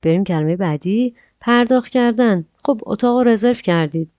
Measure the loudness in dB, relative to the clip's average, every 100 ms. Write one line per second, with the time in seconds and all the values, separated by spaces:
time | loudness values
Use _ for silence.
0 | 0 0 0 -2 -2 -2 -4 -4 -4 -2
1 | -2 -6 _ _ 0 0 2 0 0 0
2 | 0 2 2 0 -4 _ -4 -4 -4 -2
3 | 0 2 2 2 0 -2 0 0 0 -4
4 | -8